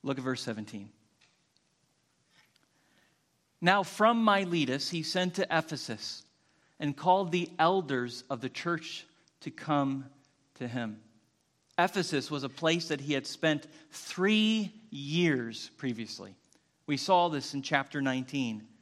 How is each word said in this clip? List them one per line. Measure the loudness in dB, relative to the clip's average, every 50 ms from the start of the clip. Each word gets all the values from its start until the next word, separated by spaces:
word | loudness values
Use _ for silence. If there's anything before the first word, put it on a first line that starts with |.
| -4
Look | -4 -4 -2
at | -2
verse | -4 -2 -2 -4
seventeen. | -6 -6 -6 -8 -10 -10 -14 -14 -14 _ _ _ _ _ _ _ _ _ _ _ _ _ _ _ _ _ _ _ _ _ _ _ _ _ _ _ _ _ _ _ _ _ _ _ _ _ _ _ _ _ _ _ _ _ _ _ _ _ _ _ _ _ _
"Now | 4 4 6 6 4
from | 0 2 4 6 6 6 6 6
Miletus | 6 6 4 4 2 2 2 2 2 0 -2 -2 -4
he | -4 -4 -4
sent | -2 0 0 0 0 0
to | -2 -2 2
Ephesus | 2 0 0 0 -8 -10 -6 -8 -8 -8 -8 -12 -12 -14 -16 _ _ _ _ _ _ _ _ _ _ _
and | -4 -4 -4
called | 0 4 4 4 4 4 2 0
the | -2 -2 -2 0 2
elders | 4 4 4 2 0 0 0 0 0 -2 -6 -12 -8 _
of | -8 -6
the | -6 -8
church | -8 -6 -4 -2 -2 -2 -4 -8 -12 -12 -14 _ _ _ _ _ _ _
to | -14 -14
come | -12 -12 -4 0 2 2 2 2 0 -4 -6 -10 -18 _ _ _ _ _ _ _ _
to | -10 -10 -6
him." | -4 -4 -4 -4 -8 -10 -16 -20 _ _ _ _ _ _ _ _ _ _ _ _ _
Ephesus | 2 2 2 2 0 -2 0 0 -2 -2 -2
was | -6 -6 -6
a | -6
place | -8 0 2 2 2 2 0 -2
that | -4 -4
he | -2 -2 -2
had | -2 -2
spent | -6 -8 0 2 2 2 2 -4 -10 -20 -20 -20 _
three | -18 -16 -14 -12 -4 0 2 2 4 4 4 2 2 0 -2 -4 -8 -16 -20 -14
years | -12 -10 -6 -2 2 2 4 4 4 2 -2 -4 -8 -10 -14 -14 _
previously. | _ -4 -4 -4 -4 -8 -10 -10 -14 -14 -16 -18 _ _ _ _ _ _ _ _ _ _
We | -4 -2
saw | -2 2 4 4 6 6 4
this | 2 -2 -4 -4 -6
in | -6 -4
chapter | 0 0 0 0 0 -4 -2
nineteen. | 0 0 0 0 -4 -4 -4 -2 -2 -2 -4 -6 -10 -16 -20 _